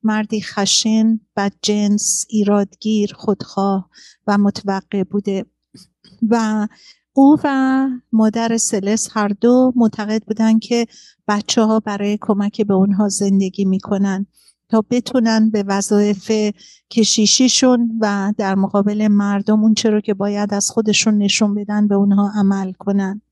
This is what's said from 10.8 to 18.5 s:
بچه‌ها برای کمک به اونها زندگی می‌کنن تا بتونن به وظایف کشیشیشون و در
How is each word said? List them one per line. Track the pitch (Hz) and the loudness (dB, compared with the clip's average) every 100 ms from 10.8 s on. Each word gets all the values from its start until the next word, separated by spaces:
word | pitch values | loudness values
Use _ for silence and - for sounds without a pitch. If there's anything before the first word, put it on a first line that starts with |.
| 233 - - _ - | -4 -8 -20 _ -4
بچه‌ها | 208 - - 220 220 | -4 -2 0 2 0
برای | 220 202 202 214 | -2 -4 -4 -4
کمک | - 202 202 - | -2 0 -2 -2
به | 208 | 0
اونها | 190 196 190 208 | 2 2 2 0
زندگی | 196 202 196 190 185 | 0 0 0 0 -2
می‌کنن | 190 190 - 196 196 185 202 _ _ _ _ | -2 -2 -2 -2 -2 -2 -8 _ _ _ _
تا | 220 214 | -2 0
بتونن | 247 - 254 226 220 220 | -2 -2 -2 0 2 2
به | 214 196 | 0 -2
وظایف | 196 196 208 208 196 - 220 214 208 - - _ | -2 0 0 2 -2 -2 -2 -2 -6 -18 -20 _
کشیشیشون | - 214 - 208 - 254 - 254 247 233 226 | 0 0 2 2 2 2 4 2 2 0 -2
و | 214 202 196 208 | -2 -2 -4 -2
در | 196 | -2